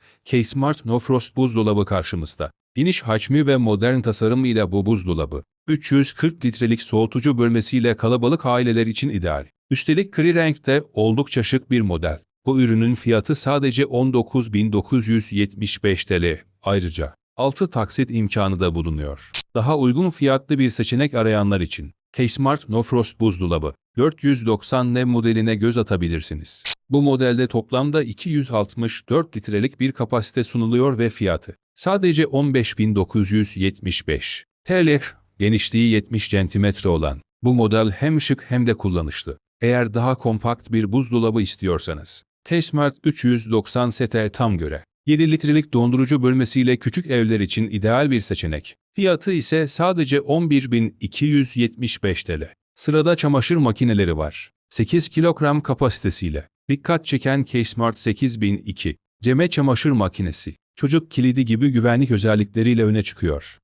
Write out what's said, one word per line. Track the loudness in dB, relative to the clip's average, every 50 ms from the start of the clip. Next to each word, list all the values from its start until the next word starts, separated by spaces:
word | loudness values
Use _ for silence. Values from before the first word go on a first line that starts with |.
| _ _ _ _ _
K-Smart | -2 0 0 0 0 -2 -2 -2 -2 -2 -4 -4
No | -2 -2 -2
Frost | 0 0 0 0 0 -4 -2
buzdolabı | 0 0 0 2 2 2 2 2 0 0
karşımızda. | 0 -2 -4 -2 -4 -6 -6 -6 -8 -8 -8 -10 -10 -10 _ _ _ _
Geniş | -2 0 0 0 -2 -2
hacmi | -2 -2 -2 0 0 2 2 4
ve | 4 2
modern | 2 2 2 2 2 2 0 0 0
tasarımıyla | 0 -2 -2 0 0 0 2 2 0 0 0 0 0 0 0
bu | 0 2
buzdolabı, | 2 0 0 0 -2 -2 -2 -4 -4 -6 -12 -12 _ _ _ _ -4
üç | -4 -4 0 0 2
yüz | 2 2 2 -2
kırk | -2 -2 -2 -2 -2 -4
litrelik | -4 -2 0 0 0 0 -2 -2
soğutucu | -2 0 0 0 0 -2 0 0 0 2 2
bölmesiyle | 2 2 2 2 0 0 0 0 0 0 0
kalabalık | 0 0 0 0 2 2 0 0 0 0
aileler | 0 0 0 0 2 2 0 0
için | 0 -2 -4 -4 -4
ideal. | -4 -4 -4 -4 -4 -4 -6 -10 _ _ _ _
Üstelik | -4 -4 0 0 0 0 0 -2 -2
gri | 0 2 2 2
renkte | 2 2 0 -2 -2 _ 0 0 0 0 -2 _
oldukça | 0 2 2 2 2 0 -2 -2 -2 -2
şık | 0 0 -2 0 _
bir | 0 0
model. | 2 0 -2 -2 -2 -4 -6 -6 -12 _ _ _ _
Bu | 0 2 2
ürünün | 4 4 4 2 2 2 0
fiyatı | -2 0 2 2 2 2 0 -2
sadece | -2 0 0 0 0 0 0 0 0 -2
on | 0 0 0 0 2 2
dokuz | 0 0 0 0 -2 -2 0 0
bin | 0 0 2 0
dokuz | -2 -2 0 0 0 2 2
yüz | 0 0 0 -2 -2
yetmiş | -2 -2 -2 -2 -6 -6 -6 -6 -2 -2
beş | -2 -2 -2 -2
T | -2 -2 0 0
L. | 0 -2 -4 -10 _ _ _ -4
Ayrıca | -2 -2 -2 -2 -4 -6 -6 -8 -8 -10 _ _ _ _
altı | -4 -4 -4 0 -2 -4 -2
taksit | -2 -4 -4 -4 -2 -2 -2 -2
imkanı | 0 -2 -2 -2 0 0 0 0 0 0
da | -2 -2 -2
bulunuyor. | -2 -4 -4 -4 -4 -6 -8 -10 -12 -16 -14 -12 -12 -12 -6 _
Daha | -2 0 0 0 2
uygun | 2 2 2 2 0 0
fiyatlı | 0 0 2 2 2 0 0 -2 0 0
bir | 0 0
seçenek | 0 -2 -2 -2 0 0 0 0 0
arayanlar | 0 0 2 2 2 2 2 0 0
için | -2 -4 -6 -10 -12 -14 -16 _ _ _ _
K-Smart | -2 -2 -2 0 0 0 0 0 -2 -4 -4
No | -2 -2 -2
Frost | 0 0 0 0 -2 -2 _
buzdolabı | 0 0 2 0 -2 -2 -2 -2 -2 -4 -8 -10 _ _ _
dört | 0 0 0 0 0 0
yüz | 0 0 2 0
doksan | -2 -2 -2 -2 -2 -2 0 0 0 0
N | 0 0
modeline | 2 0 2 2 2 2 2 2 0 0
göz | 0 0 0 0 0
atabilirsiniz. | 0 0 -2 -2 0 -2 -2 -4 -4 -6 -10 -8 -10 -10 -10 -10 -10 -10 -12 -12 _ _
Bu | 0 2 4
modelde | 4 2 2 2 2 2 2 0
toplamda | 0 0 -2 -2 0 -2 -2 -2 0 0 -2 -2
iki | -4 -8 -8 -6 -4
yüz | -2 -2 -2 0
altmış | 0 -2 -2 -2 -4 -4 -4 -4 -4 -8 -4 -2
dört | 0 0 0 -2 -6
litrelik | -10 -8 -4 -2 0 0 -2 -2 _
bir | -4 -4 -2
kapasite | -4 -4 -2 -2 -2 -2 -2 -4 -4 -4
sunuluyor | -2 -2 -2 -2 0 2 2 2 2 2 0
ve | -2 -2
fiyatı | -2 -2 -2 -2 -2 -2 -6 -12 -20 -20 _ _ _
sadece | -6 -2 -2 0 2 2 2 2 2 0
on | 0 0 0 0 2 2
beş | 0 0 0 0 0
bin | 0 2 2
dokuz | 0 0 0 0 0 0 2
yüz | 2 0 0 0 -2
yetmiş | -2 -2 -2 -2 -4 -6 -6 -6 -6 -4 -4
beş | -4 -4 -4 -8 -10 -12 -14 _ _ _ _
T | -2 0 2 4
L. | 4 4 2 0 -4 -14 _ _ _ _ _
Genişliği | 0 2 2 2 0 0 0 2 4 4 4
yetmiş | 2 0 0 -4 -4 -2 0
santimetre | 0 0 0 0 0 0 0 0 0 0 0 0
olan | 0 2 0 -2 -4 -6 -12 _ _ _ 0
bu | 2 2
model | 4 4 4 4 2 2 2
hem | 0 -2 -2 0 0 0
şık | 0 0 -4 -4 -2 -4
hem | -2 0 2
de | 0 0
kullanışlı. | 0 -2 -2 -2 -2 -4 -4 -8 -10 -12 -12 -14 -14 _ _ _ _
Eğer | -2 0 2 0 0 -2 -2
daha | -2 0 0 -2
kompakt | 0 0 -2 -2 0 -2 -4 -4 -4 0 2 2
bir | 2 2 2 0
buzdolabı | 0 0 2 0 0 2 2 2 0 0
istiyorsanız | -2 -4 -4 -2 -2 0 -2 -2 -6 -10 -8 -8 -8 -10 -10 -10 _ _ _ _
K-Smart | -2 0 0 0 0 0 0 0 0 -2 0 _
üç | -2 -2 0 2
yüz | 2 2 2 0 0
doksan | 0 0 0 0 -2 -2 0 0
S | 0 -2 -4
T | -2 0 -2 -2 -2
tam | -2 -2 0 0 0 -2
göre | -4 -6 -8 -10 -12 _ _ _ _
yedi | 0 2 4 4 2 2
litrelik | 2 2 2 2 2 2 2 0
dondurucu | 2 2 4 2 2 2 2 2 2 2
bölmesiyle | 2 2 2 0 0 2 2 2 2 2
küçük | 0 0 -4 -4 -4 -4
evler | -2 0 0 2 2 2 0
için | 0 -2 -2 -4 -4 -2
ideal | -4 -2 0 0 2 2 2 2
bir | 0 0
seçenek. | 0 -2 -4 -4 -4 -4 -6 -6 -8 -12 -20 _ _ _ _
Fiyatı | -2 0 2 0 0 0 -2 -2
ise | 0 0 0 0 0 0
sadece | -2 -2 0 0 0 2 0 0 2 2 0
on | 2 2 0 0 2 4
bir | 2 2 2 2 0
bin | 2 0 0 -2 _
iki | -10 -8 -4 -2 0
yüz | 2 4 2 2 2 0
yetmiş | 0 0 0 -2 -4 -6 -6 -6 -4 -2
beş | -2 -4 -4 -4
T | -6 -6 -6
L. | -6 -10 -14 _ _ _ _
Sırada | -8 -4 0 2 2 2 2 2
çamaşır | 2 2 2 2 2 2 2 2
makineleri | 2 4 2 2 2 2 2 4 2 2 2 0
var. | -2 -4 -6 -8 -12 -18 -20 _ _ _ _
Sekiz | -4 -4 -2 2 2 0 0 0
kilogram | 0 0 2 2 2 2 0 0 0 0
kapasitesiyle | 0 -2 -2 0 0 0 0 0 -2 -2 -2 -2 -4 -4 -6 -6 -8 -10 _ _ _ -4
dikkat | -4 -2 0 -2 -2 -2 0
çeken | -2 -4 -2 0 0 0 0 0
K-Smart | 0 0 -2 -2 0 -2 -2 -2 -2 -2 -2
sekiz | -2 -2 -2 0 0 -2 0 0
bin | 0 0 0 0
iki | -4 -8 -10 -6 -6 -6 -6 -6 _ _ _ _ 0
ceme | 0 2 2 2 0
çamaşır | 0 0 2 2 2 2 0 0
makinesi, | 2 2 0 0 -2 -4 -6 -4 -4 -6 -6 -8 -12 _ _ _ _
çocuk | -4 -2 2 2 0 0 -2
kilidi | -2 0 2 2 2 2 2
gibi | 2 2 2 2 2
güvenlik | 2 2 2 4 4 2 2 2
özellikleriyle | 2 2 2 2 2 2 0 0 0 0 2 2 4 4 4
öne | 2 2 2 0
çıkıyor. | -4 -6 -4 -4 -4 -4 -4 -8 -14 -20 _